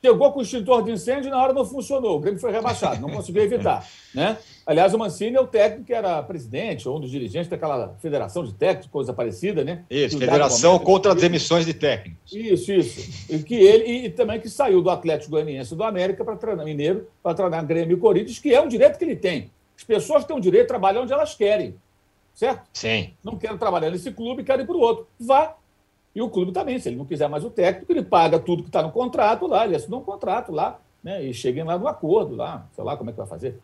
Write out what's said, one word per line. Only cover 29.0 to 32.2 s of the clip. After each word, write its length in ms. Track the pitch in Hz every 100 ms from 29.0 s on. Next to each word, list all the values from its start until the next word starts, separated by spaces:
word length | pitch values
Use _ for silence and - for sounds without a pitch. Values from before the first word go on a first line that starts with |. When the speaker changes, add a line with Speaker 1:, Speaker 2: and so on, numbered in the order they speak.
| 247 - 214 226 359
Speaker 1:
lá, 180 | 208 220
ele 100 | 160
assinou 240 | - 247
um 20 |
contrato 480 | - 392 214 214 -
lá, 300 | 151 196 - _ _
né, 180 | - 196
e 100 | 135
cheguem 280 | 117 127 131
lá 160 | 160 180
no 80 | 269
acordo, 480 | 302 156 208